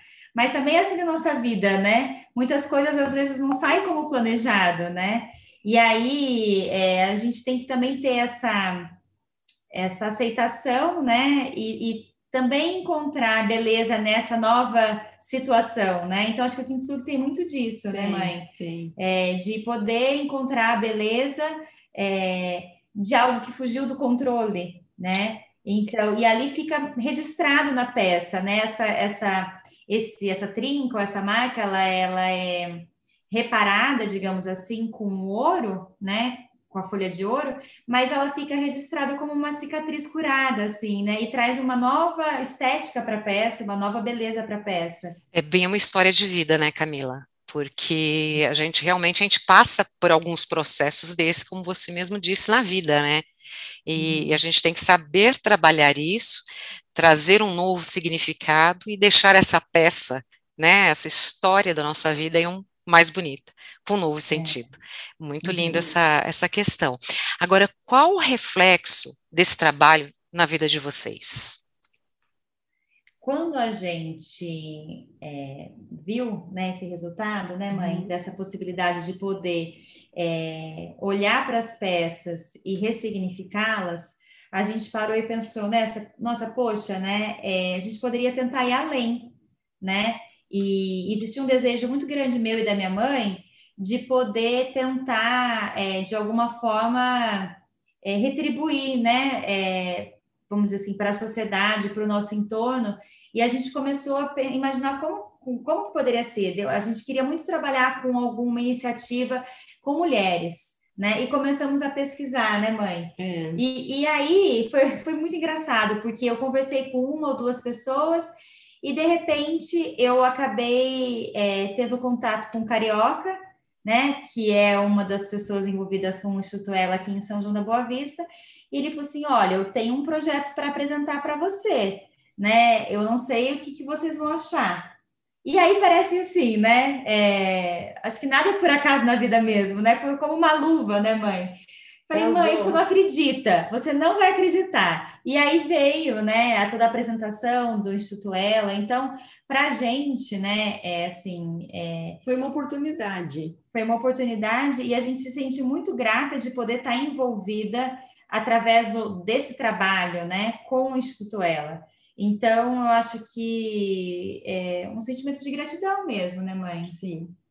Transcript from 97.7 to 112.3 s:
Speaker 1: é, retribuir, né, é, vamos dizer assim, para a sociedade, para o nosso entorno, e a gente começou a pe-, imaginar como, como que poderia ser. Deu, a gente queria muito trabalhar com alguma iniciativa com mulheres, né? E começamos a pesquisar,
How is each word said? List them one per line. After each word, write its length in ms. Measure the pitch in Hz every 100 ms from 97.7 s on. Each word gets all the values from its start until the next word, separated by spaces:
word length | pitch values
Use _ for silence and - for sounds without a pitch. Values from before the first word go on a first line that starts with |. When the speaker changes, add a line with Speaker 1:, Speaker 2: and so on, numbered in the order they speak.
| _ _ _
Speaker 1:
é, 120 | 196 202
retribuir, 800 | 269 277 302 240 311 277 269 254
né, 440 | 233 254 269 247 -
é, 680 | 196 190 185 180 175 - _ _ _ -
vamos 160 | 208 202
dizer 100 | 196
assim, 100 | 202 196
para 100 | 202
a 40 |
sociedade, 760 | 202 220 226 208 196 208 214 202
para 160 | 214
o 20 | 214
nosso 280 | 208 208
entorno, 640 | 214 208 220 240 254 214 202 - _ _
e 80 | 226
a 80 | 240
gente 240 | 262 -
começou 460 | 285 269 277 277 277
a 80 | 277
pe-, 140 | 285 262
imaginar 480 | 262 269 262 269 269
como, 640 | 311 403 - _ 254 240
como 220 | 294 359 403
que 80 |
poderia 280 | 311 247 233
ser. 320 | 233 214 190
Deu, 140 | 175 185
a 100 | 202
gente 240 | 208 220 -
queria 180 | 262
muito 180 | 269 320
trabalhar 600 | - 330 269 262 254 262
com 160 | 254 247
alguma 420 | 247 226 240 240
iniciativa 800 | 247 247 247 233 - 247 254 254 - - - -
com 140 | 277
mulheres, 800 | 302 339 226 190 170 170 170 - _ _
né? 280 | - 208 220
E 60 | 247
começamos 520 | 277 277 277 277 285
a 80 | 277
pesquisar, 720 | 277 277 - 269